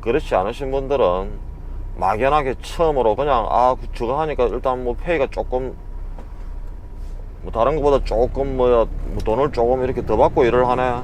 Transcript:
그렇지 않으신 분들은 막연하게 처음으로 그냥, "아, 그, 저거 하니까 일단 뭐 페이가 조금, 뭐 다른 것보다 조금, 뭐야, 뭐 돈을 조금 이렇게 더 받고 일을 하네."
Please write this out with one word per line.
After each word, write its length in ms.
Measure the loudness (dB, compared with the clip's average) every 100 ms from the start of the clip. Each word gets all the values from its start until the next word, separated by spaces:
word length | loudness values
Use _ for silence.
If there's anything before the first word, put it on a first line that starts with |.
그렇지 320 | 0 -2 2
않으신 380 | 0 0 -4 -4
분들은 580 | -4 -2 2 2 2 -4 -8 -10 -10 -10 -8 -8 -2
막연하게 580 | 0 2 2 2 0 -4
처음으로 540 | -8 0 2 4 2 2
그냥, 300 | 2 2 2
"아, 260 | 4 4 2
그, 80 | -4
저거 260 | -4 -2 -2
하니까 240 | -2 0 0
일단 380 | 0 -2 -2
뭐 120 | -4 -4
페이가 320 | -2 0 0
조금, 480 | -2 -4 -4 -4 -8 -12 -10 -10 -10 -12 -12 -10 -10 -10 -10 -12 -12 -10 -10 -10 -12
뭐 80 | -6
다른 240 | 0 2 4
것보다 280 | 4 4
조금, 540 | 2 0 0 0 -2 2
뭐야, 280 | 4 4 4 -2 -6
뭐 120 | -4
돈을 280 | -2 0 0
조금 320 | 2 2 2
이렇게 200 | 0 -2
더 140 | 0 4
받고 260 | 4 6
일을 240 | 4 4 4
하네." 340 | 2 0 -2